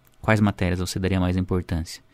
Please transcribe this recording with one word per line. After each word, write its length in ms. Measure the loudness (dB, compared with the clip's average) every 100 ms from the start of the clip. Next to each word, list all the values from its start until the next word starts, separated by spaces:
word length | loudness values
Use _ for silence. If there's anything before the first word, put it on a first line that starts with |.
| _ _
quais 200 | 2 4
matérias 400 | 2 0 -2 -2
você 180 | -4 -2
daria 220 | 0 2
mais 160 | 2 0
importância? 680 | 0 -2 -2 -4 -4 -12 _